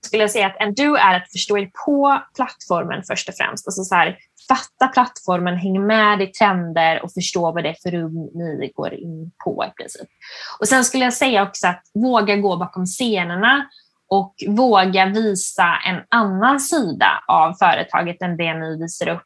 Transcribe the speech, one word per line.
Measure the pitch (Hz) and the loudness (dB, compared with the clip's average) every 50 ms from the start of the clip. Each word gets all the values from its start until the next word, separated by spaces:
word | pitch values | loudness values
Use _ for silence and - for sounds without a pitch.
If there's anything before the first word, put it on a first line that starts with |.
skulle | - - - 220 214 | -10 -2 0 2 2
jag | 208 | 2
säga | 208 240 202 | 2 0 0
att | 196 196 - | 0 0 -2
en | 214 208 202 | -4 -4 0
do | - 285 294 294 | 0 2 2 4
är | 277 - 196 185 | 4 6 4 4
att | 180 185 _ - | 2 -2 _ -8
förstå | 185 - - 208 202 | -8 -2 0 0 0
er | 196 190 _ - - | 0 -4 _ -6 -2
på | - 294 277 277 285 277 269 - _ _ | 0 2 4 4 4 2 2 -2 _ _
plattformen | - 254 - - _ - - 185 170 - 175 - - 185 | -6 -6 -6 -6 _ -4 -2 -2 -2 -2 -4 -6 -8 -6
först | - 208 - - - | -6 -6 -6 -6 -8
och | 185 | -4
främst. | - - - - 202 - - | -4 -4 -4 -4 -6 -10 -8
Alltså | 190 - 185 | -8 -8 -4
så | 185 190 | 0 2
här, | 180 165 165 185 _ _ _ _ _ - - | 2 2 2 0 _ _ _ _ _ 0 0
fatta | 254 - - - _ _ 262 254 | 0 0 0 -10 _ _ 0 2
plattformen, | 254 254 247 240 - - - - 180 175 180 180 180 | 4 2 2 2 -2 -12 -4 -2 0 0 0 -2 -2
häng | 180 175 196 190 190 196 | -2 -2 -2 0 0 2
med | 208 220 220 214 208 208 196 196 | 2 4 4 4 4 4 2 0
i | |
trender | 190 _ - 226 202 190 180 175 165 160 165 165 165 160 - - | -4 _ 2 2 2 2 0 -2 -2 0 2 2 2 2 0 -4
och | 175 - | -8 -8
förstå | 190 175 - - 185 170 165 165 | -6 -6 -4 -2 0 -2 0 -2
vad | 170 165 | -2 -4
det | 151 | -4
är | 165 - - | -6 -6 -8
för | 180 | -6
rum | 170 175 165 160 160 165 160 - - | -4 -4 -4 -4 -6 -8 -10 -10 -10
ni | 170 170 165 147 - - - - | -8 -8 -6 -6 -6 -8 -8 -8
går | - - - - | -8 -8 -8 -8
in | - - 170 160 160 165 170 _ _ - | -10 -12 -12 -12 -12 -14 -16 _ _ -8
på | 185 - - - | -8 -4 -4 -6
i | - - - - | -8 -8 -14 -16
princip. | - - - - _ _ _ - - - - - - - - | -16 -16 -18 -18 _ _ _ -20 -20 -20 -18 -16 -16 -8 -6
Och | 214 208 | -2 2
sen | 262 262 247 | 2 2 2
skulle | 240 - 262 254 | 2 0 0 0
jag | 247 233 | 0 0
säga | - 285 269 240 196 202 | 0 0 2 2 2 0
också | 190 - - - | 0 -4 -2 -2
att | 185 180 - _ _ _ | -2 -2 -2 _ _ _
våga | 208 226 254 247 226 208 202 202 | -2 0 2 2 2 2 2 0
gå | 202 202 202 180 | 2 2 0 0
bakom | 170 180 180 - 190 185 | -2 -4 -8 -6 -6 -6
scenerna | 180 - - 262 240 214 190 175 170 175 180 202 240 262 285 277 277 _ _ _ _ _ _ _ _ | -6 -4 -4 -2 -2 0 -2 -2 -4 -4 0 2 2 2 2 0 -6 _ _ _ _ _ _ _ _
och | 190 196 185 190 _ _ - | 0 0 0 -2 _ _ -4
våga | 190 208 214 262 254 214 190 185 190 185 190 190 | -2 2 2 4 4 6 4 4 4 2 2 2
visa | 190 202 220 226 214 196 185 - - - - 185 170 165 - - | 2 2 0 0 0 -2 -2 -6 -8 0 0 2 2 2 0 -2
en | - 185 170 - _ | -4 -4 -4 -4 _
annan | - 233 220 202 190 190 208 247 277 277 | 2 2 2 2 0 2 2 2 2 2
sida | 269 - - 320 247 175 147 - - 95 73 - - - | 0 0 0 0 0 0 0 2 2 2 2 0 0 0
av | - 170 165 165 180 | 2 4 4 2 2
företaget | - 202 175 156 139 170 - - 165 175 175 175 _ 185 | 2 2 2 2 2 -2 -2 -2 -2 -2 -2 -6 _ -6
än | 180 175 | -6 -4
det | 160 170 165 160 | -2 -4 -4 -4
ni | 160 160 160 160 | -6 -6 -8 -6
visar | 156 165 170 - - 175 147 | -8 -8 -10 -8 -6 -6 -6
upp. | 165 175 - | -6 -6 -10